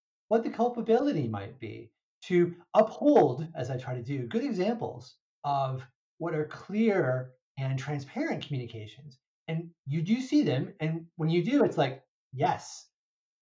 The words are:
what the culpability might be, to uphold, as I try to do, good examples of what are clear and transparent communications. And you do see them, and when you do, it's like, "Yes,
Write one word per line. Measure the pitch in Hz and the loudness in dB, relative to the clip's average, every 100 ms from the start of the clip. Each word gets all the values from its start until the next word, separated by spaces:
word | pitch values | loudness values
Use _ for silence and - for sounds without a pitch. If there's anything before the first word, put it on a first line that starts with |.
| _ _ - | _ _ 0
what | 226 | 0
the | - | 0
culpability | - 240 240 220 226 294 180 117 | 0 0 0 2 2 4 0 -2
might | 104 98 - | -4 -8 -12
be, | 110 113 - _ _ _ | -14 -14 -16 _ _ _
to | - 175 175 - _ | 0 2 2 0 _
uphold, | 202 214 - 294 247 - 123 156 | 4 4 4 6 6 6 2 -6
as | - 120 | -6 -6
I | 127 | -6
try | 131 | -6
to | 127 | -8
do, | 113 139 117 | -6 -6 -2
good | 226 | -2
examples | 285 185 196 233 143 - - _ _ _ | -2 -2 -2 -2 -6 -10 -16 _ _ _
of | 143 139 135 131 - _ _ - | -4 -2 -2 -4 -10 _ _ -8
what | 165 | -4
are | 156 151 | -4 -4
clear | - - 202 226 190 131 127 127 _ _ - | -8 -6 0 4 4 2 0 -4 _ _ -6
and | 135 135 | -4 -4
transparent | - 143 135 240 320 170 - | -4 -6 -6 -4 -2 -4 -4
communications. | 135 117 113 104 - 147 - _ _ - | -6 -6 -10 -14 -16 -20 -20 _ _ -8
And | 160 170 - - | -6 -6 -12 -6
you | 156 | -2
do | 165 240 | 0 0
see | 262 302 | 2 2
them, | 196 127 170 - | 4 2 -2 -4
and | 156 165 - - | -2 -2 -6 -2
when | 156 | 2
you | 170 | 2
do, | 170 285 | 4 4
it's | 214 - | 2 2
like, | 135 131 _ _ _ | 0 -2 _ _ _
"Yes, | 127 - - - - - _ _ _ _ _ | -2 0 0 -6 -18 -20 _ _ _ _ _